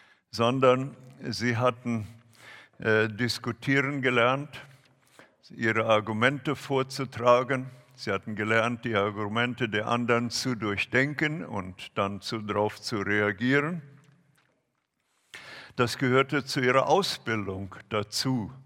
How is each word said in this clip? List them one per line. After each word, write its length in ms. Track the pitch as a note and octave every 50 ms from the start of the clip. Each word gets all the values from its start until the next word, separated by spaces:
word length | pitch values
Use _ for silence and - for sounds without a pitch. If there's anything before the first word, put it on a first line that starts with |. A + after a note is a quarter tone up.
| - _ _ _ _ _
sondern 640 | - - A#2 A#2+ C3 C3+ C3 B2+ B2+ B2+ C3 C#3 - - - - - -
sie 340 | - C3+ G#2+ - A#2 B2 A#2
hatten, 520 | A2 B2+ B2 A#2+ A#2 - A#2+ A#2 A2 G2+ - - - _ _ _ - - - - - - _ _ -
äh, 280 | - A2 A2 A2 A2
diskutieren 920 | A2 G#2+ G2+ B2 A#2 - - - B2 A2+ - - C#3 C3+ C#3 C3+ C#3 D3 C#3
gelernt, 480 | B2+ C3 B2 A#2+ A2+ B2 C3 C#3 C#3+ - - - - - - _ _ _ _ _ _ _ _ - - _ _ _ _ -
ihre 360 | - - A#2 A2 A2 A2+ A2
Argumente 680 | A2+ A2 G#2+ G#2 A2+ A2 A2 A#2 C3 C#3+ C3+ - D#3+ C3+
vorzutragen. 1120 | - - - C#3 C3 C3+ C3+ - - C3+ A#2 - A#2 A#2+ B2 B2 B2 C3 B2+ C#3 B2+ B2+ C3 - - - _ _
Sie 180 | - - A2
hatten 240 | G2 F#2+ - A2+ G#2+
gelernt, 480 | G2 G#2+ G#2+ A2+ A2+ A2 A#2 A#2+ A#2 -
die 120 | A#2+ A2
Argumente 720 | G2+ G2+ G#2+ G2+ G#2 G#2+ G2+ G#2+ A#2 A#2+ B2 A#2+ - C3 A2
der 180 | G2+ G#2 G#2+
anderen 420 | A#2 A#2 A#2+ A#2+ A#2 A#2+ A#2 A#2+ A#2
zu 260 | - - - C3+ B2
durchdenken 920 | G#2 A2 G#2 G2+ G2 - - - B2 C3+ D3 D3 C#3 D#3+ D3+ D3+ F3 -
und 520 | - A2 G2+ F2+ F#2 F#2 - - - -
dann 240 | A2+ G2+ G2 G2+ G2
zu, 180 | - - A#2+ A2
drauf 420 | G#2+ G#2 G2 G#2 G#2 G#2 - -
zu 180 | - - A#2 G#2
reagieren. 800 | G2 G2 G2+ G#2 G#2 G#2 G2+ G2 A#2+ B2+ C3+ C#3+ C#3+ D#3+ F3+ E3 - - - - _ _ _ _ _ _ _ _ _ _ _ _ _ _ _ _ _ _ _ _ _ _ _ _ _ _ - - - - - - - - -
Das 220 | - B2 A#2 -
gehörte 460 | - C#3 B2 B2+ C3 C3+ C3+ D#3 C#3+ C3
zu 160 | C3+ - C#3+
ihrer 280 | B2+ B2+ B2+ C3+ C3
Ausbildung 880 | - D#3 F#3+ F#3 - - - - A#2 A2+ G#2+ G2 F#2+ F#2+ G2 G2+ F#2+ - - - -
dazu, 600 | A2 G#2+ G#2 - - - - C3+ B2+ A#2+ G2+ D2+ - - -